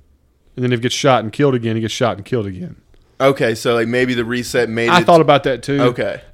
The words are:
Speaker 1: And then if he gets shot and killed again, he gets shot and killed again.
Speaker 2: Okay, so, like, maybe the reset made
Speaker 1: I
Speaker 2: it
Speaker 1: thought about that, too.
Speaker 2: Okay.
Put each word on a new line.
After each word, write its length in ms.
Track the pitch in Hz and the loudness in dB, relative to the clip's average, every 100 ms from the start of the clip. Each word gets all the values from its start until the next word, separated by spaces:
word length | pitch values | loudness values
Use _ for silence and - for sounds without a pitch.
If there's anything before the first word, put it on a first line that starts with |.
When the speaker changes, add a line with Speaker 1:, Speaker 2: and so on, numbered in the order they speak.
| _ _ _ _ _ - | _ _ _ _ _ -6
Speaker 1:
And 80 | |
then 80 | 123 | -2
if 80 | 120 | -2
he 40 | |
gets 120 | 120 - | -2 0
shot 280 | 143 123 | 2 2
and 80 | 107 | 2
killed 220 | - 143 127 | 0 0 0
again, 200 | 113 110 | -2 -2
he 60 | |
gets 120 | 110 | -4
shot 240 | - 120 95 | -2 -2 -2
and 80 | 92 | -6
killed 200 | 123 101 | -6 -6
again. 300 | 90 175 - _ _ _ _ | -10 -14 -16 _ _ _ _
Speaker 2:
Okay, 360 | 135 139 123 107 | 0 2 -2 -2
so, 200 | 131 117 | 0 0
like, 120 | 113 | 0
maybe 260 | 123 127 | 0 0
the 120 | 120 113 | 0 -2
reset 420 | 123 117 127 113 | -4 -2 -2 -2
made 200 | 113 117 | 0 2
Speaker 1:
I 100 | 175 | 2
Speaker 2:
it 60 | 175 | 6
Speaker 1:
thought 160 | 170 | 6
about 220 | 151 143 | 6 4
that, 200 | 143 120 | 2 -4
too. 180 | - 139 | -4 0
Speaker 2:
Okay. 400 | 123 123 104 - - | 0 0 -4 -6 -12